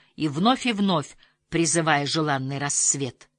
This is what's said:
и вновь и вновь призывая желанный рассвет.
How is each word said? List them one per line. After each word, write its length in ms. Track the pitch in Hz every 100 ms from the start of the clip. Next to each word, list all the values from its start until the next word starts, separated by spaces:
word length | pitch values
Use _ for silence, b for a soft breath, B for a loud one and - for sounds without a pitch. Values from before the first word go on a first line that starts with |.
| b -
и 120 | 151
вновь 380 | 139 214 262 254
и 80 |
вновь 420 | 202 202 165 - - b b _
призывая 560 | 165 165 170 160 147 139
желанный 520 | 160 151 139 131 139
рассвет. 720 | 143 - - 143 131 - -